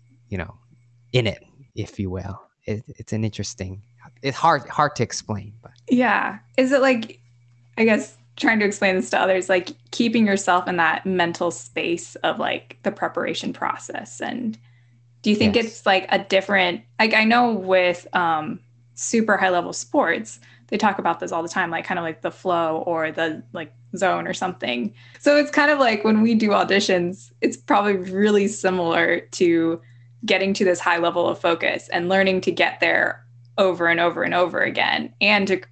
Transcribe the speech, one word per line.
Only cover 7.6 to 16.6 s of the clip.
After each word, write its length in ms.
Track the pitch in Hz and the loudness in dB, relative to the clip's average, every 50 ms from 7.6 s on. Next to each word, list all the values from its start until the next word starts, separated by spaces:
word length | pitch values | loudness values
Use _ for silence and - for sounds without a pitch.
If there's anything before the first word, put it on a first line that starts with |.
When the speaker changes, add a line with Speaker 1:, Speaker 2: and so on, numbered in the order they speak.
| _ _ _ | _ _ _
Speaker 2:
I 80 | - 226 | 0 2
guess, 320 | 226 214 208 - - - _ _ _ _ | 4 4 2 0 -6 -14 _ _ _ _
trying 240 | - - 262 226 220 | -2 0 2 2 2
to 40 | 208 | 2
explain 320 | 202 208 - 208 196 185 | 0 0 2 2 2 2
this 140 | 185 185 - | 0 0 0
to 100 | - 190 | 0 0
others, 280 | 190 190 190 185 180 - | 2 2 2 0 0 0
like, 220 | 190 180 175 - - - _ _ | 0 0 0 -4 -10 -18 _ _
keeping 360 | - - 233 233 220 240 220 | -2 0 0 2 2 2 4
yourself 420 | 202 196 196 - - 175 180 180 185 | 2 2 0 2 2 2 2 0 0
in 80 | 180 | 0
that 280 | 175 165 160 156 - - | 0 0 0 0 0 -2
mental 460 | 190 190 180 170 170 170 - 180 170 | -2 0 0 0 0 -2 -2 -4 -4
space 640 | 165 - - - - 165 165 170 170 175 - - - | -4 -6 -12 -10 -8 -6 -4 -4 -4 -4 -6 -12 -10
of, 220 | - - 170 - - | -4 -2 -2 -2 -2
like, 400 | - - - - - - - - - | -2 -4 -4 -6 -8 -12 -20 -8 -6
the 80 | 208 190 | -6 -4
preparation 600 | - - 165 - 170 - - 170 - - - - | -4 -6 -4 -4 -4 -4 -4 -6 -6 -6 -8 -8
process? 680 | - - - - - - - - - - - - - | -4 -4 -4 -4 -4 -8 -12 -12 -12 -12 -12 -12 -10
And 360 | - - - 240 240 220 220 - - _ _ _ _ _ _ _ _ _ _ _ - | -10 -8 -8 -6 -6 -8 -8 -8 -14 _ _ _ _ _ _ _ _ _ _ _ -2
do 80 | 214 | 0
you 40 | 208 | 0
think 220 | 214 220 214 202 | 2 2 2 2
Speaker 1:
Yes. 80 | 233 220 | 2 0
Speaker 2:
it's, 220 | 226 - - - | -2 -6 -4 0
like, 200 | 214 190 190 185 - | 2 2 2 2 0
a 100 | 214 190 | -2 -2
different, 640 | 196 - 196 190 190 - 202 190 | 0 0 0 0 2 2 2 2